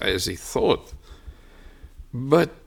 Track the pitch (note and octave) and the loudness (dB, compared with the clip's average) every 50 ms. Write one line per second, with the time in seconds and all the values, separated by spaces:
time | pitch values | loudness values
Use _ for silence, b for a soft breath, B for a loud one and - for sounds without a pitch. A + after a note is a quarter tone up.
0 | - G2 F#2+ F#2 F2 F#2+ F2+ - - - - G#3 A3+ F#3 C3 - - - - - | -2 0 0 0 -2 -4 -6 -8 -10 -6 -2 0 2 2 2 0 -2 -8 -18 -20
1 | b b b b b b b b b b b b b b b b b b b b | b b b b b b b b b b b b b b b b b b b b
2 | - - - A#2+ B2+ C3+ D3 E3+ E3 - - - - | -18 -12 -10 -8 2 4 6 6 6 4 -2 -10 -20